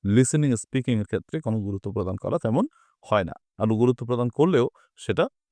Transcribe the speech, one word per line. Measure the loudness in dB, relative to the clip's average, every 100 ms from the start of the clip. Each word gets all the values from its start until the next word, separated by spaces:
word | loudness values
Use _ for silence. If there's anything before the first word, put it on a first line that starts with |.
| 4
লিসেনিং, | 4 4 2 0 0
স্পিকিংয়ের | -2 -6 -2 -2 -2
ক্ষেত্রে | -6 -4 -8
কোনো | -4 -4
গুরুত্ব | -4 -6 -6
প্রদান | -6 -4 -4
করা | -4 -4
তেমন | -2 -2 -2 _ _ _ -2
হয় | 0
না। | 0 -8 _ -4
আর | -2
গুরুত্ব | 2 2 2 -2
প্রদান | -2 -2
করলেও | 2 2 4 0 _ _ _
সেটা | -6 -2 -2 _ _